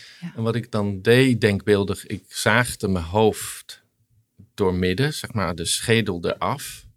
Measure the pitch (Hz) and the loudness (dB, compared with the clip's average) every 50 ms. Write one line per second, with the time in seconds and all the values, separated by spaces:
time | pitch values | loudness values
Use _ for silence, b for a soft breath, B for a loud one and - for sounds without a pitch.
0 | B B B B 175 170 - - 113 113 113 120 - - - 107 101 101 98 95 | B B B B -14 -12 -8 -4 -2 -2 -2 -2 -4 -4 -4 -2 -2 -2 -4 0
1 | 95 117 117 127 131 131 123 104 120 107 101 95 - 110 104 101 101 95 98 - | 2 4 6 6 6 4 4 2 2 2 2 0 2 2 2 2 2 0 -4 -6
2 | - - 104 95 - _ - - - 113 107 120 123 - - - - 101 95 90 | -8 -10 -10 -10 -12 _ -10 -2 2 4 4 4 2 0 -2 -4 -4 -2 -2 -2
3 | 85 82 90 107 113 107 92 - - - - - - - - - _ _ _ _ | -4 -2 2 4 4 4 2 0 -6 -12 -12 -14 -16 -20 -20 -20 _ _ _ _
4 | _ _ _ _ _ _ _ - 95 _ _ - 101 95 90 90 92 92 92 104 | _ _ _ _ _ _ _ -20 -20 _ _ -2 0 0 2 2 0 0 2 0
5 | 135 151 151 - - - - 110 92 82 87 80 82 - - - - - 113 113 | 0 -2 -2 -4 -8 -6 -4 -4 -2 -2 -4 -4 -4 -4 -4 -2 0 2 2 2
6 | 107 98 90 87 85 90 - - 82 95 127 147 - - - - - - - | 2 0 -4 -4 -4 -4 -2 -2 -2 -2 -2 -4 -8 -12 -14 -16 -20 -20 -20